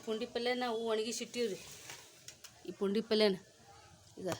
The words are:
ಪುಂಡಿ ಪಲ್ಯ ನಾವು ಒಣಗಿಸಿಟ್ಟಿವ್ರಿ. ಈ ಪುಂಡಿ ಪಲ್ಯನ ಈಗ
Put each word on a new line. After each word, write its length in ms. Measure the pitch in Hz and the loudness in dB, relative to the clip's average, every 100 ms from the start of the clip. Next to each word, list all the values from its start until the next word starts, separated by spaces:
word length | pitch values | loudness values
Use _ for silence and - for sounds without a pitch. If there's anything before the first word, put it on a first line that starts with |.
| - | -4
ಪುಂಡಿ 220 | 220 240 240 | -2 -2 0
ಪಲ್ಯ 180 | 240 247 247 | 0 2 0
ನಾವು 120 | 226 226 | 0 2
ಒಣಗಿಸಿಟ್ಟಿವ್ರಿ. 680 | 220 226 226 226 240 233 185 - - - - - - - - - - - | 2 0 -2 -4 0 0 -2 -8 -14 -14 -16 -16 -20 -20 -18 -20 -14 -12
ಈ 40 | 185 | -2
ಪುಂಡಿ 220 | 196 208 220 | 2 2 4
ಪಲ್ಯನ 280 | 214 208 190 - - - - - - - - | 6 6 4 -4 -20 -20 -20 -20 -20 -18 -8
ಈಗ 80 | 185 - | -4 -4